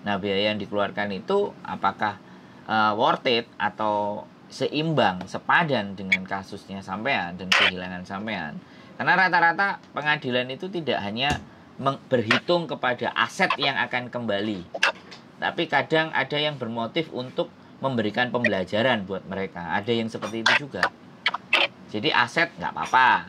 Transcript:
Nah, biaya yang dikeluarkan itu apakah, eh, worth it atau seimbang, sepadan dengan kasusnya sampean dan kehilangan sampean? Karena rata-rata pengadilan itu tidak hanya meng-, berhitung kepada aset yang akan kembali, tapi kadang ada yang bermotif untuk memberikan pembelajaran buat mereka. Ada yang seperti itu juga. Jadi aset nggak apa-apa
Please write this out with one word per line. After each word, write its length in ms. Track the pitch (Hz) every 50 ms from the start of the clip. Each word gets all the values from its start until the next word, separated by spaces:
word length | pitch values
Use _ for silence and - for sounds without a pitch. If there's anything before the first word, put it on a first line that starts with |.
| -
Nah, 160 | 101 101 98
biaya 320 | 92 104 98 95 104 107 107
yang 60 | 104
dikeluarkan 580 | 101 92 101 101 101 95 92 104 104 104 98 92
itu 320 | - - - 101 101 - - - -
apakah, 560 | - 92 92 - 98 98 - 110 107 104 - - - - - - - - - - -
eh, 260 | 107 110 107 107 104
worth 320 | 107 123 151 165 151 -
it 220 | 135 120 117 120 - -
atau 720 | - 101 104 101 - 110 107 104 104 104 104 104 - - - - - - -
seimbang, 760 | - - 107 - - 147 156 165 156 135 113 98 92 90 92 -
sepadan 680 | - 101 - - 135 156 175 151 135 117 101 101 98
dengan 280 | 95 101 95 95 95 92
kasusnya 560 | 92 98 98 95 - - 98 - - 98 98
sampean 560 | 95 98 95 101 110 135 139 107 90 85 87
dan 120 | 92 98 92
kehilangan 560 | 95 - - - 92 92 90 90 92 90 92
sampean? 560 | 95 98 95 107 113 107 92 78 76 - - - - - - - - -
Karena 200 | - 123 147 175
rata-rata 640 | 180 185 180 170 175 165 170 170 165 196 196 190 - - -
pengadilan 560 | - - 147 151 151 151 143 131 123 123 127 127
itu 240 | 131 135 - 185
tidak 280 | 202 185 160 131 110 -
hanya 400 | 98 101 104 113 131 143 147 - - - - - - - -
meng-, 240 | - 123 139 139 - - -
berhitung 560 | 135 120 110 110 - - - - 175 170 170 147
kepada 440 | 147 123 - 127 123 117 120 101
aset 400 | - - 117 117 - - 190 - - -
yang 160 | 143 139 135
akan 320 | - 117 120 - 123 123 120
kembali, 560 | - 123 120 110 101 98 101 110 107 95 85 - - - - - - - - - - - - - - -
tapi 300 | - 90 - - 170 160
kadang 480 | - 139 127 - 160 160 160 160 -
ada 240 | - 135 135 151 147
yang 160 | 151 151 147
bermotif 560 | 135 123 110 117 117 117 110 - 165 156 -
untuk 400 | - 123 123 127 - - 175 - - - - - - - -
memberikan 480 | 135 131 117 107 104 101 - 123 123
pembelajaran 720 | - 123 120 110 101 95 92 87 - 104 117 131 123 110 95
buat 240 | 92 98 92 - -
mereka. 480 | 95 95 98 92 - 87 85 82 80
Ada 160 | 101 101 113
yang 160 | 117 117 113 113
seperti 400 | - 117 113 107 107 113 113 110
itu 200 | - - 147 139
juga. 200 | - 95 - - - - - - - - - - - - - - - - - - - - - -
Jadi 180 | - 107 104 151
aset 460 | - 117 120 120 - 165 170 165 -
nggak 160 | - 87 76
apa-apa 380 | - 73 80 - - 127 131 120 104 95 85